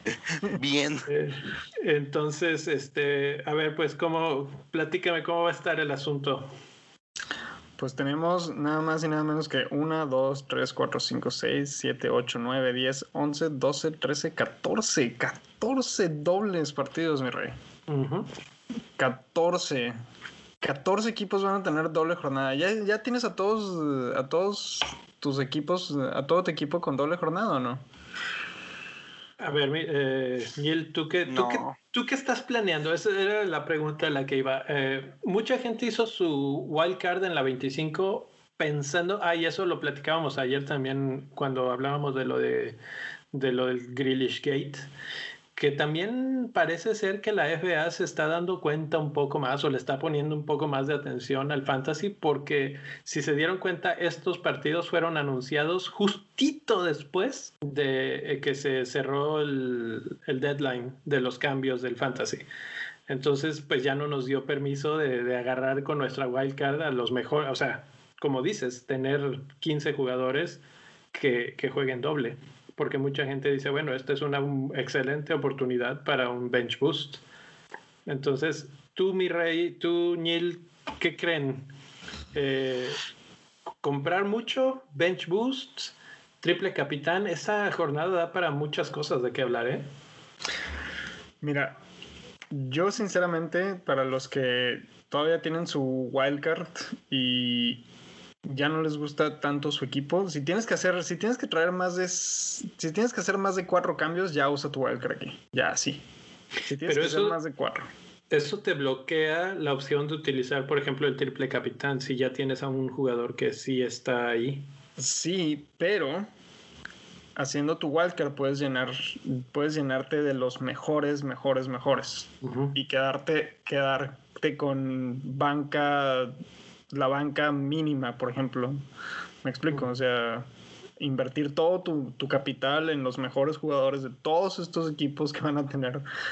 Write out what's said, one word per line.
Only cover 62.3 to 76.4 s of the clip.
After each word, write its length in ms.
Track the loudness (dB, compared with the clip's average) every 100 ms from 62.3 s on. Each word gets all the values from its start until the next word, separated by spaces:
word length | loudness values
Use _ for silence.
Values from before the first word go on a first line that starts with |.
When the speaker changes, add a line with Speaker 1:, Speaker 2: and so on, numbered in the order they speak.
| -4 -8 -14 -12 -10 -10 -10 -6
Speaker 2:
Entonces, 520 | 0 2 2 2 -2
pues 220 | 0 2
ya 120 | 2
no 120 | 0 0
nos 180 | -2 0
dio 180 | 0 0
permiso 520 | 0 0 0 0 2
de, 240 | 2 2
de 120 | 2 0
agarrar 460 | 0 0 2 0
con 140 | 0 0
nuestra 280 | 0 0 0
wild 260 | 0 0 0
card 240 | 0 2
a 80 | 0
los 220 | 0 2
mejor-, 340 | 0 2 0 2
o 60 |
sea, 300 | 0 0 -2 -10 -20 -20 -4
como 220 | 0 2
dices, 440 | 0 0 -4 -4 -4
tener 540 | -2 2 2 0 -4 -10 -6
quince 320 | -2 0 0
jugadores 680 | 0 0 0 0 0 -2 -6 -20 -20 -20 -20 _
que, 420 | -2 2 2 0 -2
que 120 | -2
jueguen 300 | 0 0 0
doble. 360 | 0 0 -2 -4 -16 -20 -14 -4
Porque 200 | -2 0
mucha 300 | 0 0 -2
gente 240 | 0 2
dice, 160 | 2 2
bueno, 240 | 0 0
esta 180 | -2 0
es 80 | 0
una, 180 | 2 0
um, 340 | 2 0 0
excelente 600 | -2 0 0 2 0 0
oportunidad 720 | 0 0 0 0 2 0 -2
para 260 | 0 2 2
un 200 | 0